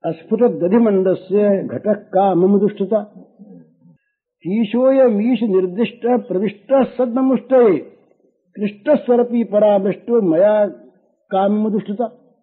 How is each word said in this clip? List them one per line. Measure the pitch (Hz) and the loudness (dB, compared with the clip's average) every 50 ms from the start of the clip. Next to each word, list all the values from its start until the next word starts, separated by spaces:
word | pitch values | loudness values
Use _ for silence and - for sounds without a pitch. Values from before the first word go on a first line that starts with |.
| - | -6
अस्फुट | 170 160 - - - 220 202 | -8 -8 -8 -6 -6 -2 0
दधिमंडस्य | 247 233 180 151 170 180 190 240 240 220 202 190 185 190 180 - - - 185 208 208 208 196 190 156 | 0 0 0 -2 -2 0 2 2 2 2 2 2 2 0 -2 -2 -4 -4 -2 0 0 2 0 -2 -2
घटक | 127 - - - 208 208 208 - _ - | -6 -10 -8 -4 -4 -4 -4 -6 _ -2
का | 185 196 196 185 | 0 2 2 2
मम | 170 180 190 202 202 | 2 2 4 2 2
दुष्टता। | 202 202 208 - 196 185 220 214 208 - _ - - _ _ _ - - 185 - - _ _ _ _ _ 170 _ _ _ _ _ _ _ _ _ _ | 2 0 -2 -4 -6 -2 -2 -4 -4 -6 _ -20 -20 _ _ _ -20 -20 -20 -20 -20 _ _ _ _ _ _ _ _ _ _ _ _ _ _ _ _
कीशोय | 160 190 226 233 202 - 240 254 262 269 269 262 247 | -6 -2 -2 -2 -2 0 0 2 2 4 4 4 4
मीश | 214 202 214 240 254 208 226 | 2 0 0 0 -2 -2 -2
निर्दिष्ट | 226 185 190 185 180 175 196 240 - - - - 233 247 240 - - | 0 0 0 0 -2 -2 -2 -4 -4 -4 -6 -4 -2 -2 -2 -2 -4
प्रविष्ट | 175 185 208 - - - _ _ 262 | -6 -4 -4 -4 -6 -8 _ _ 0
सद्ममुष्टये | 269 254 - - - 254 247 226 262 262 262 262 226 - - 262 254 240 220 175 139 - - - _ _ _ _ _ _ _ _ _ _ _ _ | 0 0 0 -2 -4 -4 -2 -2 -2 0 0 0 -2 -2 0 2 4 4 4 2 0 -4 -10 -20 _ _ _ _ _ _ _ _ _ _ _ _
कृष्ट | - 208 202 - - _ 285 | -8 -8 -8 -8 -6 _ 0
स्वरपी | 302 247 - - 247 233 240 - 233 240 226 | 0 0 0 0 0 0 0 0 -2 -4 -4
परामृष्टो | - 190 208 208 208 - 302 196 208 180 - - - 233 233 | 0 0 2 2 2 2 2 0 -2 -4 -6 -4 -2 0 0
मया | 208 175 160 160 190 208 214 214 208 196 - - - - _ _ _ _ _ _ _ _ | 2 2 2 2 2 2 2 2 0 -2 -4 -12 -20 -20 _ _ _ _ _ _ _ _
काम | 196 190 196 202 208 214 214 220 | -4 -2 0 0 0 0 -2 -2
दुष्टता। | 202 214 180 - 208 202 240 220 - _ _ _ _ _ | -2 -4 -6 -6 -6 -6 -6 -8 -8 _ _ _ _ _